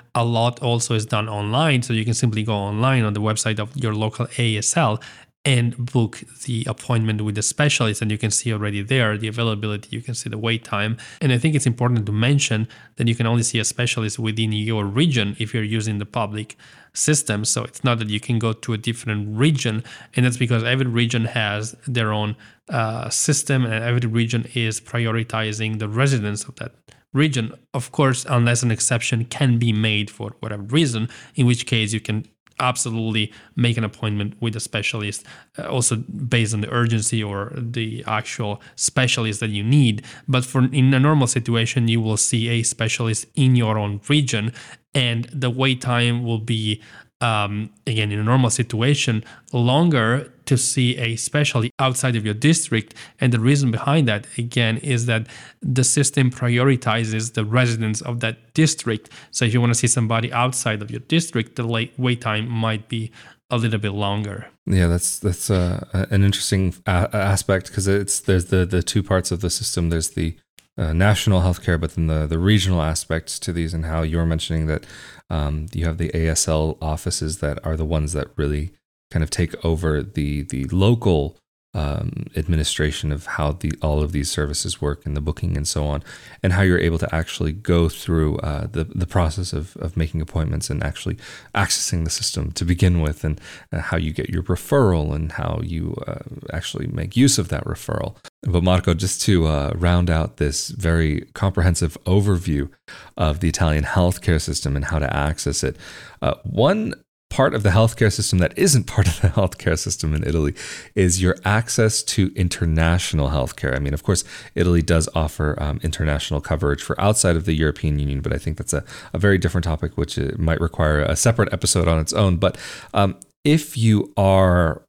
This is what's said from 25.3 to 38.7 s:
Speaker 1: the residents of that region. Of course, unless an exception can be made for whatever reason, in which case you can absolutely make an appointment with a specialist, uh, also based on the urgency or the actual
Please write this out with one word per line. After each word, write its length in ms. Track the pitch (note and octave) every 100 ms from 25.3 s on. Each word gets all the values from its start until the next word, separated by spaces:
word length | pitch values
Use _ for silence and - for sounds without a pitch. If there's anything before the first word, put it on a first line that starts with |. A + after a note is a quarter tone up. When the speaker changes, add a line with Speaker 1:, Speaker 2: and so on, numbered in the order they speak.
| A2 A2 G#2+ A2 G#2+
Speaker 1:
the 100 | G#2+
residents 580 | A2 C#3 C3 G#2 G#2 -
of 100 | -
that 180 | - - _ - _
region. 400 | C3 D3+ C3 A2 - _
Of 200 | C3+ B2
course, 340 | - C#3 B2 -
unless 360 | B2+ A#2+ A#2+
an 80 | A#2+
exception 540 | A2 - A#2 - A#2 A#2
can 340 | - C3+ A#2
be 120 | A#2
made 380 | G#2+ A2 G#2 G#2
for 240 | - G#2+ -
whatever 240 | A2 G#2
reason, 440 | G2+ C#3+ D#3 A2+ A#2 - - -
in 100 | B2
which 220 | A#2+ -
case 260 | A#2 G#2+
you 60 | A2
can 260 | - A2+ - _ _ -
absolutely 760 | B2+ A#2+ B2 A2+ A2+ A2 G#2+ - - -
make 180 | A#2+ A#2
an 80 |
appointment 500 | G#2+ - A2 G#2 G#2 G#2
with 160 | A#2 A2
a 60 |
specialist, 640 | - A2 G2+ A2+ G#2 G2+ - - - -
uh, 80 | -
also 300 | C3 A#2+ A2+
based 560 | B2 - B2 A#2+ A2
on 80 | A2
the 80 | G#2
urgency 520 | A#2+ A#2 A2+ G#2+ A#2
or 300 | G#2 G2 G2+
the 480 | - A#2 A#2+ A2 A2+ -
actual 540 | A2 - - G#2+ G2+ -